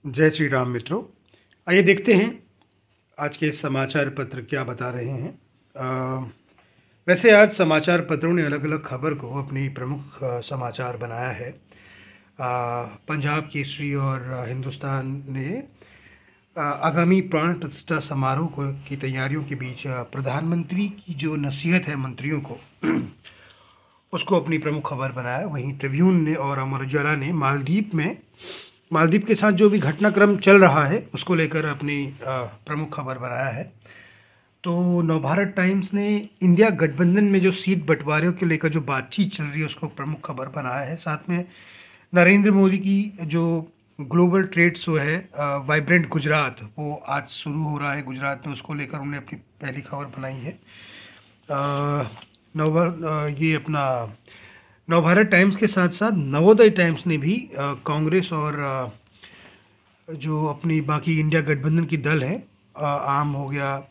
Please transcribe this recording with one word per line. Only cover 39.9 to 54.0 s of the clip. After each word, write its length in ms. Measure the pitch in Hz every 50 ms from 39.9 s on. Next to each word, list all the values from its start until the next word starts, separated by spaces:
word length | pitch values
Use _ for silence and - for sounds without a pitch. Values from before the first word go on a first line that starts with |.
| - - 139 151 156 151 -
खबर 200 | - 139 127 135
बनाया 420 | 139 131 151 135 127 123 139 139 131
है। 60 | 160
साथ 340 | 165 - 165 151 151 - -
में 160 | 175 175 180 180 - - - - - - - - - _ _ _ -
नरेंद्र 380 | 180 175 175 202 202 196 214
मोदी 260 | 196 196 196 190 185
की 400 | 190 196 196 196 196 208 208 196 -
जो 500 | 170 151 151 170 170 165 165 165 160 - _ _ _ _ _ -
ग्लोबल 420 | 143 123 160 170 180 175 175 190 190
ट्रेड 340 | 190 185 170 170 175 165
शो 200 | - - 175 160
है, 320 | 156 139 151 160 180 196 - -
अ, 80 | 147 147
वाइब्रेंट 640 | 143 139 143 131 139 151 156 147 - 175 175 160
गुजरात, 500 | 123 - 160 139 151 151 156 143 127 113 - 110 104 - -
वो 240 | 151 147 147 147 -
आज 200 | - 139 143 -
शुरू 360 | - - - - 156 143 156 156
हो 140 | 151 151
रहा 160 | 143 147 143 139
है 100 | 147 139
गुजरात 440 | 127 131 131 139 143 139 131 -
में, 60 | 147 139
उसको 200 | 117 - - 156
लेकर 240 | 143 143 131 -
उन्होंने 200 | 151 139 143 143
अपनी 220 | 139 - - - - - _ _ _
पहली 200 | 139 135 131 143
खबर 240 | 135 - - 139 143
बनाई 320 | 135 - 135 131 131 135
है। 140 | 131 117 151 180 - _ _ - - - - - - - - - - _ _ _ _ _ -
अ, 80 | 147 139 143 143 143 143 143 147 143 147 127 107 - - - _ _ _ _ _ _
नवभार-, 480 | 156 156 156 156 165 175 170 175 160 165
अ, 360 | 156 151 151 151 147 147 135
ये 140 | 160 160 156
अपना 640 | 147 143 156 151 147 139 135 127 123